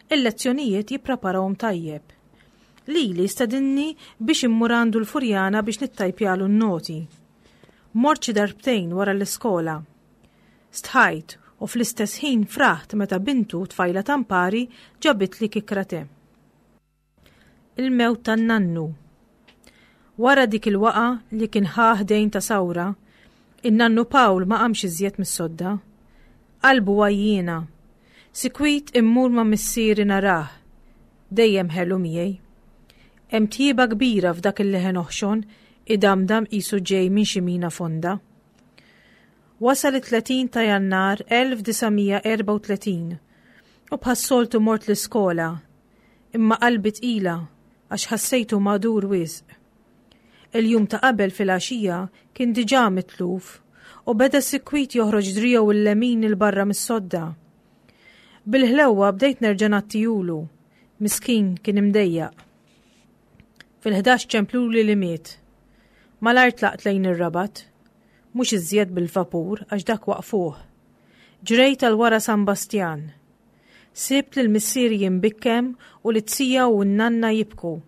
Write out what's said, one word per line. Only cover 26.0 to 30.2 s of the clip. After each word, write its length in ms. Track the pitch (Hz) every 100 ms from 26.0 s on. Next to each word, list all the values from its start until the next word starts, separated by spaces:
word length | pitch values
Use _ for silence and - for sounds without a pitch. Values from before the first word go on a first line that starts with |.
| _ _ _ _ _ _
Qalbu 300 | 269 269 196 202
għajjina. 520 | 208 202 208 202 175 165 165 - _ _ _ _ _
Sikwit 640 | - 254 - 294 294 294 247
immur 340 | 220 233 254
ma' 140 | 240
missieri 600 | 220 214 - - 220 208 202
narah. 400 | 196